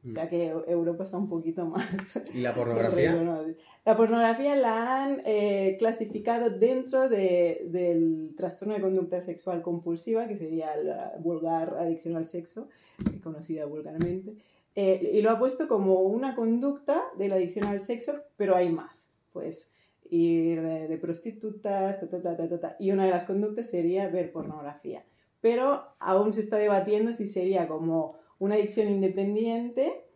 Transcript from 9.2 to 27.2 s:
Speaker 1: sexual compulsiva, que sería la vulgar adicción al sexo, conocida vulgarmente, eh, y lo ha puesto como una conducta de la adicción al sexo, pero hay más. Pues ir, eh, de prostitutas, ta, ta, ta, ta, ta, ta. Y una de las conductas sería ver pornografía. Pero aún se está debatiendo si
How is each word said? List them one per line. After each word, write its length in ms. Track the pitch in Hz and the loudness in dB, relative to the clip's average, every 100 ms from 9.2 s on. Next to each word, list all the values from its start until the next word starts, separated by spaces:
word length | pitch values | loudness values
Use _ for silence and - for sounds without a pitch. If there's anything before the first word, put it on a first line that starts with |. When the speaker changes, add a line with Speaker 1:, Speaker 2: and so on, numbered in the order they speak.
Speaker 1:
sexual 400 | 180 170 - 170 | -6 -8 -4 -4
compulsiva, 680 | 170 170 165 165 - 226 233 | -4 -4 -4 -6 -2 -2 -2
que 100 | 202 | -6
sería 380 | 160 160 156 151 | -4 -4 -4 -4
la 360 | 151 - - - | -4 -4 -8 -4
vulgar 560 | 165 165 165 165 165 - | -4 -2 0 0 -2 -2
adicción 360 | 170 165 170 165 | -2 -2 -4 -4
al 100 | 165 | -4
sexo, 420 | 175 170 - - _ _ - - - | -8 -10 -14 -16 _ _ -2 -2 -2
conocida 420 | 165 156 160 156 147 | -12 -14 -8 -6 -6
vulgarmente, 680 | 151 151 156 175 185 190 214 _ _ _ - | -8 -10 -4 -2 -2 -8 -18 _ _ _ -2
eh, 360 | 196 185 170 | 2 2 4
y 80 | 214 | 4
lo 80 | 214 | 4
ha 60 | 226 | 4
puesto 280 | 254 262 320 | 2 0 0
como 340 | 226 190 185 | 2 4 4
una 320 | 190 220 269 254 | 4 0 -2 -2
conducta 680 | 226 233 277 277 - 311 508 - | 0 2 0 -2 0 0 -2 -4
de 100 | 196 | 0
la 60 | 190 | 0
adicción 300 | 175 - 202 | 0 -2 -2
al 120 | 202 | -2
sexo, 340 | 196 233 - 285 - _ | -4 -6 -4 -8 -8 _
pero 180 | 196 180 | 2 4
hay 140 | 180 | 4
más. 380 | 160 - - _ _ _ | 0 -6 -20 _ _ _
Pues 400 | 180 156 165 - _ _ _ - | -10 -10 -10 -16 _ _ _ -2
ir, 500 | 170 170 165 165 165 | 2 4 4 2 0
eh, 280 | 160 160 160 | -2 -4 -4
de 100 | 160 | -6
prostitutas, 1000 | 165 165 226 214 214 208 208 196 190 190 | -4 -6 -8 -10 -10 -8 -4 0 0 -2
ta, 100 | 170 | -6
ta, 120 | 180 | -6
ta, 140 | 175 165 | -4 -4
ta, 100 | 165 | -4
ta, 100 | 175 | -4
ta. 160 | 165 - | -6 -4
Y 120 | 190 | 0
una 140 | 190 190 | 4 4
de 60 | |
las 120 | 180 175 | 2 0
conductas 420 | 196 214 214 226 | -2 0 -4 -4
sería 380 | 180 165 185 196 | 0 0 0 0
ver 220 | 180 165 | -2 -4
pornografía. 720 | 165 147 151 143 147 147 - - _ _ _ | -6 -10 -10 -12 -12 -12 -12 -14 _ _ _
Pero 420 | 226 240 262 277 - _ | 2 4 2 0 -4 _
aún 340 | - 190 208 | 2 4 4
se 80 | 214 | 0
está 160 | 208 214 | 0 2
debatiendo 560 | 208 196 196 214 226 | 4 2 2 2 2
si 140 | 233 | -2